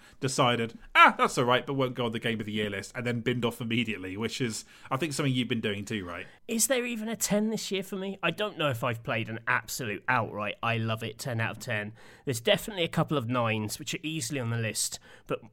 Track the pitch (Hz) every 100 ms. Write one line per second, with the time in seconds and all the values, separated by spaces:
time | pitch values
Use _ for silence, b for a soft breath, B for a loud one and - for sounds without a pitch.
0 | B B 135 143 127 120 113 - B 330
1 | 330 214 247 - 120 123 - 139 127 127
2 | 120 113 120 113 107 107 104 98 95 127
3 | 120 120 117 123 117 - 113 117 110 98
4 | 92 95 113 - 123 107 - B B 131
5 | 170 139 143 127 120 120 110 101 98 110
6 | 87 87 95 B - 226 - 262 240 226
7 | 220 220 - 208 214 214 - 190 185 190
8 | 190 190 170 170 208 160 151 117 127 113
9 | 127 117 110 110 - 123 - - 120 104
10 | - 127 107 101 104 - 117 117 113 113
11 | 113 - 147 113 113 101 - 107 104 -
12 | B B - 117 - 202 - 196 165 -
13 | 151 147 117 127 113 110 107 - 151 -
14 | 151 160 123 143 117 117 110 104 - -
15 | B B - 135 -